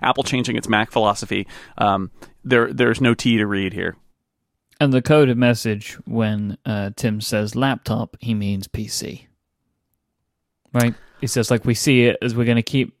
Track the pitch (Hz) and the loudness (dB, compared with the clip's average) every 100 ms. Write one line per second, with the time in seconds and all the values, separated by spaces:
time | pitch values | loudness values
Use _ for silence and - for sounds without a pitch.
0 | 127 127 135 131 120 117 113 107 110 120 | -2 0 -2 -2 -2 -4 0 0 0 0
1 | 107 101 107 101 101 - - - 104 98 | 0 0 -4 -6 -6 -12 -14 -2 0 0
2 | 92 - - _ 127 123 117 127 120 113 | -4 -12 -20 _ 0 2 2 2 2 2
3 | 127 117 123 113 104 101 95 95 85 - | 2 2 2 2 0 -2 -4 -4 -6 -8
4 | _ _ _ _ _ _ _ - 143 127 | _ _ _ _ _ _ _ -2 2 2
5 | 123 151 139 120 120 117 117 104 - - | 4 6 6 4 4 2 -2 -4 -8 -16
6 | - 113 110 107 104 92 - 104 101 104 | -6 -2 -2 -2 -4 -6 -6 -4 -6 -4
7 | 120 107 104 107 104 110 135 120 - 110 | -4 -2 -2 -2 -2 -2 -2 -2 -4 -4
8 | 110 - 120 107 101 98 98 - 107 - | -4 -8 -4 -2 -2 -4 -6 -10 -8 -8
9 | - - _ _ _ _ _ _ _ _ | -10 -12 _ _ _ _ _ _ _ _
10 | _ _ _ _ _ _ _ 123 120 117 | _ _ _ _ _ _ _ 0 0 -2
11 | - _ 123 - 113 120 123 113 - 127 | -12 _ -4 -2 0 0 0 0 4 4
12 | 120 - 123 117 117 117 113 135 131 - | 4 2 -2 0 2 0 0 -2 -2 -6